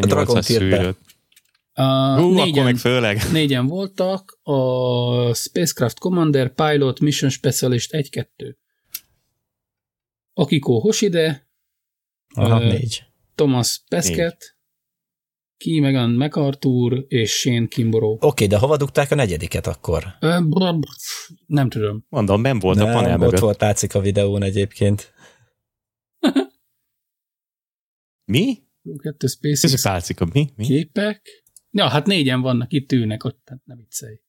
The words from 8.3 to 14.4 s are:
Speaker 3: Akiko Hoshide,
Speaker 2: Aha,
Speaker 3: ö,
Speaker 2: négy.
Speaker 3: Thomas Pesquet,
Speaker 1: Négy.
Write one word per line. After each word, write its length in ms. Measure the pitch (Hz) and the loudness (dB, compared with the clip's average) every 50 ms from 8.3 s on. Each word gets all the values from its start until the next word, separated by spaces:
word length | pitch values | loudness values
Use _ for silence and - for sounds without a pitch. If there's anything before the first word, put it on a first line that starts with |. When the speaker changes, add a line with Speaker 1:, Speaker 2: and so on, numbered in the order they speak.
| _ - - 127 123 _ _ _ _ _ _ _ - - - _ _ _ _ _ _ _ _ _ _ _ _ _ _ _ _ _ _ _ _ _ _ _ _ _ - | _ -16 -16 -16 -16 _ _ _ _ _ _ _ -18 -18 -18 _ _ _ _ _ _ _ _ _ _ _ _ _ _ _ _ _ _ _ _ _ _ _ _ _ -4
Speaker 3:
Akiko 460 | - 165 - 185 147 - - 123 113 | -4 -2 0 0 0 2 2 0 2
Hoshide, 680 | 113 208 214 - 220 202 170 170 156 160 147 135 _ _ _ _ _ _ _ _ _ _ _ _ _ _ _ _ _ _ - | 2 0 0 2 0 0 2 2 0 0 -2 -4 _ _ _ _ _ _ _ _ _ _ _ _ _ _ _ _ _ _ -4
Speaker 2:
Aha, 260 | - 101 104 113 113 | 0 2 2 2 4
Speaker 3:
ö, 60 | 117 113 | 4 2
Speaker 2:
négy. 360 | 98 - 120 117 - - - _ _ _ _ _ _ | 2 0 -2 -4 -6 -8 -12 _ _ _ _ _ _
Speaker 3:
Thomas 480 | - 151 143 131 123 123 - - - _ - | 0 2 2 2 2 0 -2 -4 -8 _ -6
Pesquet, 480 | - 175 - 92 82 120 170 170 - | -4 -2 -2 -2 -2 -2 -2 -2 -4
Speaker 1:
Négy. 140 | - | -8